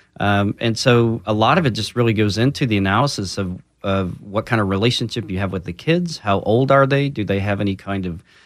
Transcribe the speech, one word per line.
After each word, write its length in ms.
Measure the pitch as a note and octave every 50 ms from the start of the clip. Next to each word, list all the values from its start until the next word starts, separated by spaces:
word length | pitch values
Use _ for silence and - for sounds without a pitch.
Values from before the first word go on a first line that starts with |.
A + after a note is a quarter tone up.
| _ _ _ -
Um, 340 | - G2+ G2+ G2+ G2+ G2+ - -
and 180 | - A2+ A2 -
so 440 | - C3 A#2+ A#2+ A#2 A#2 A2+ A#2 -
a 80 | A2 A2
lot 240 | G#2+ A2 A#2+ D3+ F#3
of 80 | E3+
it 60 | B2+
just 240 | G#2 A2 G#2+ - -
really 180 | A#2+ A#2+ A#2 G#2+
goes 240 | G#2 G#2+ G#2 F#2 G#2+
into 280 | A#2+ C#3 C#3+ - -
the 120 | A#2 G#2+ G2+
analysis 600 | G2 F#2+ G2 A2+ C#3 C#3+ - - G2 F2+ - -
of, 240 | G2 F2+ F#2 - - _ _ _
of 400 | - G2+ G2 G2 F#2+ F2 E2+ -
what 240 | - G#2 F#2+ A2+ A2
kind 160 | - A#2+ A2
of 60 | G#2 F#2+
relationship 640 | G2 G2 G#2+ B2 A#2+ - B2 G#2+ - A#2 G#2+ G#2
you 80 | F#2+ F#2
have 140 | G2+ F#2 F#2+
with 100 | F#2+ F2
the 80 | F2+
kids. 460 | E2 - - D#3 E3 F3+ F3+ E3+ D#3 -
How 240 | - G#2 G2 F#2+
old 280 | - - A2 A#2+ C3+ B2+
are 160 | C#3 C#3 C3+
they? 220 | C3+ C#3 C#3 C#3+ C#3
Do 160 | C#3 A2 G2+
they 160 | F2+ G2 G2
have 220 | F#2+ G#2 G2+ G2
any 160 | G#2 G2 G2 F#2+
kind 280 | - G2 G2 F#2+ F#2
of 160 | F2+ E2 F2 - _ _ _ _